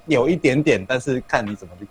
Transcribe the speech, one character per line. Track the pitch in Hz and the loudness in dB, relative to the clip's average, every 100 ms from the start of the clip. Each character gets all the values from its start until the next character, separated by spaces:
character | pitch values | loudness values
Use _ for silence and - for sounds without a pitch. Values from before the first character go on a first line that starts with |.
| - | 0
有 | 139 127 | 2 2
一 | 175 | 2
点 | 151 127 | 2 2
点， | 151 110 92 | 2 2 0
但 | 127 | -4
是 | 143 127 - | -2 -4 -2
看 | 135 | -2
你 | 104 104 | -2 -8
怎 | 87 | -12
么 | 90 | -18
去 | 101 | -12